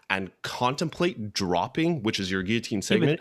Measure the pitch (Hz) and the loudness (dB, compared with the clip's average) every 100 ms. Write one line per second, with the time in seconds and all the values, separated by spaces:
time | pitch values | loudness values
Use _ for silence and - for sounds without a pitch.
0 | - 95 92 - - - 123 143 123 - | -4 -4 -4 -8 -10 0 0 0 -4 -2
1 | 180 - 107 - 92 87 110 - 165 160 | -2 -2 -6 -2 0 2 0 0 0 2
2 | 104 107 92 95 92 117 - 104 - - | 0 0 0 0 0 -2 0 -2 2 4
3 | 143 165 | 4 2